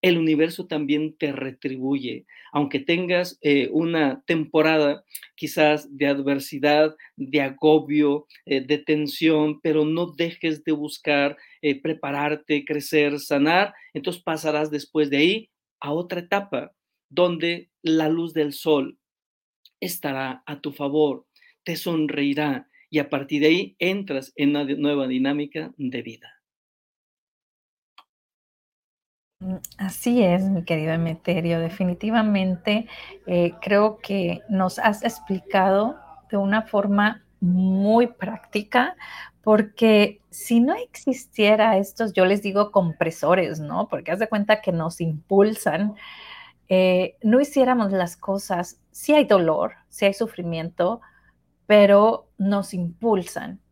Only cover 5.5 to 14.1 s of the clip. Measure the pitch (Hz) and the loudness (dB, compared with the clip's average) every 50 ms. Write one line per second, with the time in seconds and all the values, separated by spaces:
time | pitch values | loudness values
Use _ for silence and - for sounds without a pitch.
5.5 | - - 156 151 151 151 147 - 143 139 143 139 143 139 135 139 143 139 135 - | 0 2 4 4 4 2 -2 -10 -6 -2 0 0 0 0 0 -2 -2 -2 -4 -8
6.5 | - 139 127 147 147 151 156 156 151 _ - - _ - 139 131 131 147 139 135 | -10 -2 0 2 4 4 4 2 0 _ -20 -20 _ -12 -12 -4 -2 -2 -2 -2
7.5 | 135 - - 156 156 156 147 143 147 151 147 143 143 147 - _ _ - _ - | -6 0 4 4 4 4 2 0 0 2 2 2 2 -2 -4 _ _ -20 _ -4
8.5 | 147 135 131 131 147 147 147 - 156 151 151 143 139 - 165 160 160 151 151 156 | -4 -4 0 0 -2 -2 0 -2 -2 -2 0 -4 -6 -2 0 2 2 2 2 0
9.5 | 151 151 _ 165 156 156 151 151 160 165 175 175 175 - 170 170 165 - - 165 | -2 -4 _ -2 0 0 0 0 0 -2 -4 -6 -4 -4 -4 -4 -4 -6 -4 -4
10.5 | 156 151 - - 156 147 147 151 - - _ 156 147 143 143 143 143 - - _ | -4 -4 -4 -4 -4 -4 -4 -10 -12 -10 _ 0 0 0 0 -2 -4 -8 -20 _
11.5 | - _ - 151 135 135 _ 165 160 156 - 143 139 143 143 147 151 151 151 _ | -20 _ -2 -2 -2 -2 _ -8 -8 -6 -6 -6 -4 -4 -2 -4 -4 -6 -4 _
12.5 | 156 147 139 - 151 147 139 - - 151 147 147 143 147 139 - 147 143 139 156 | -2 -2 -2 -4 -6 -6 -6 -2 0 0 2 2 -2 -4 -6 -2 0 2 2 4
13.5 | 165 180 202 202 - - - _ _ 156 139 185 | 4 2 2 0 -4 -16 -20 _ _ -8 -8 -8